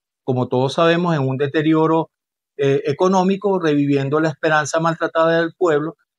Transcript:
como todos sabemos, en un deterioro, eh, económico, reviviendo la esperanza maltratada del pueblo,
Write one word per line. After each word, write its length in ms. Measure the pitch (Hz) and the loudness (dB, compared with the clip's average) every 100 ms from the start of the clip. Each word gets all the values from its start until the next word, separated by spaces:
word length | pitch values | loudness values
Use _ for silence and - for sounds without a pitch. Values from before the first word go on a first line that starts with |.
| _ _ | _ _
como 240 | - 127 127 | -4 -2 0
todos 260 | 127 131 | 0 0
sabemos, 420 | 135 170 170 175 156 | 2 2 2 0 0
en 120 | 131 | -2
un 100 | 131 | -2
deterioro, 720 | 143 160 156 160 160 165 156 _ _ _ _ - | -2 -2 0 2 2 0 -2 _ _ _ _ -2
eh, 260 | 139 139 - | 0 0 -2
económico, 760 | 139 185 190 185 196 202 190 | 0 0 2 0 0 -2 0
reviviendo 600 | 160 147 143 139 139 151 | 0 0 0 0 0 -2
la 100 | 160 | -2
esperanza 500 | - 165 156 147 165 | -2 0 0 0 -2
maltratada 640 | 165 165 165 165 165 165 | -2 -2 -2 0 2 0
del 120 | 165 - | -2 -2
pueblo, 400 | 180 147 156 160 _ | 0 0 -2 -10 _